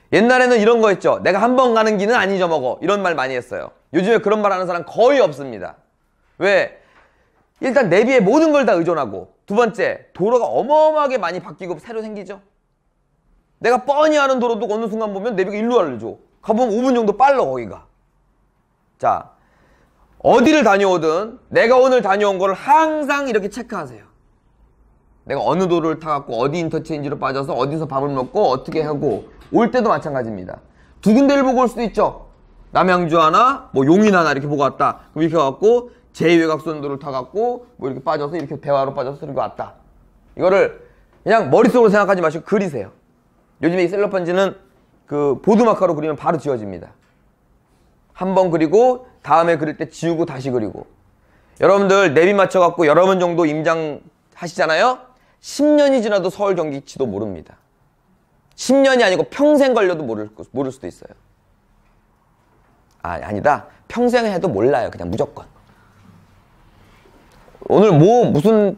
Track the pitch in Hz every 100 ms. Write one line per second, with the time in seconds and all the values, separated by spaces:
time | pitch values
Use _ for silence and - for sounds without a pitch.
0 | _ 170 233 254 247 240 214 233 214 185
1 | 160 101 143 190 233 254 254 226 220 208
2 | 202 240 190 196 175 156 127 - 160 202
3 | 185 147 131 127 - 92 - _ _ 156
4 | 196 220 208 214 202 185 180 175 - 190
5 | 240 277 185 139 135 104 85 - _ _
6 | _ _ _ - 190 185 127 - _ _
7 | _ _ _ _ _ _ 254 254 202 185
8 | 226 262 190 294 320 285 233 175 165 160
9 | 117 92 90 _ - 208 233 185 143 -
10 | _ - 202 233 175 123 226 302 311 302
11 | 277 254 170 180 180 147 185 151 - 226
12 | 214 208 196 190 _ _ _ _ _ _
13 | _ _ _ _ _ _ 214 247 254 285
14 | 311 302 277 262 240 220 214 214 226 220
15 | 214 196 233 185 190 208 226 240 160 117
16 | 113 98 _ _ - 220 247 214 262 240
17 | 208 202 269 262 147 127 107 95 _ _
18 | _ _ _ _ _ _ _ _ _ _
19 | 123 90 - _ _ _ _ _ _ _
20 | _ _ 143 226 240 302 220 196 196 180
21 | 160 170 220 - _ 165 226 254 262 254
22 | 196 202 202 190 196 185 254 302 311 302
23 | 285 285 269 214 196 254 226 196 139 110
24 | 101 _ _ _ _ _ _ _ _ _
25 | _ _ - 135 110 165 185 170 160 156
26 | 160 143 135 113 139 175 160 160 156 151
27 | 139 147 131 135 139 135 139 156 147 135
28 | 143 135 127 - 170 123 - 156 151 143
29 | 147 107 - - - 180 233 247 220 151
30 | 151 135 113 101 92 - _ _ _ _
31 | 190 233 277 277 262 247 247 226 233 208
32 | 160 - - _ _ _ _ 143 185 180
33 | 170 165 156 190 254 269 - 131 135 190
34 | 214 185 156 135 143 143 135 - 135 -
35 | - 151 160 160 135 135 208 240 240 _
36 | _ - 165 170 160 156 175 151 143 139
37 | 147 131 139 196 240 240 - - 135 131
38 | 165 156 143 170 143 143 143 139 135 139
39 | 131 143 151 131 104 - 110 - _ _
40 | _ _ _ - 175 190 135 - - _
41 | _ _ 165 226 143 170 233 247 220 208
42 | 190 190 160 160 - 208 190 131 95 -
43 | _ _ _ _ _ _ 165 185 170 196
44 | 208 196 170 180 190 - _ _ _ _
45 | - 147 143 123 190 214 233 190 185 156
46 | 156 143 151 160 143 123 104 87 - _
47 | _ _ _ _ _ _ _ _ _ _
48 | _ - 185 185 185 160 156 202 254 247
49 | - _ 143 160 170 160 156 - 156 -
50 | 170 165 170 131 131 123 101 - - _
51 | _ _ _ _ _ - 165 202 196 196
52 | 185 135 180 202 185 185 175 - 151 156
53 | 190 185 175 170 160 151 156 165 156 139
54 | - _ _ - 170 - 160 160 240 254
55 | - _ _ _ - - 302 294 285 269
56 | 214 202 180 - 202 180 156 139 - -
57 | 127 98 107 82 - - _ _ _ _
58 | _ _ _ _ _ - - 269 269 254
59 | 208 175 160 - 294 294 269 233 185 160
60 | 131 107 107 - - 123 131 127 87 -
61 | - - _ _ _ _ _ _ _ _
62 | _ _ _ _ _ _ _ _ _ _
63 | 85 82 73 104 196 160 - _ - 226
64 | 247 240 226 180 180 98 123 135 92 -
65 | 87 107 143 - - _ _ _ _ _
66 | _ _ _ _ _ _ _ _ _ _
67 | _ _ _ _ _ - - 143 214 147
68 | 180 240 170 156 196 214 202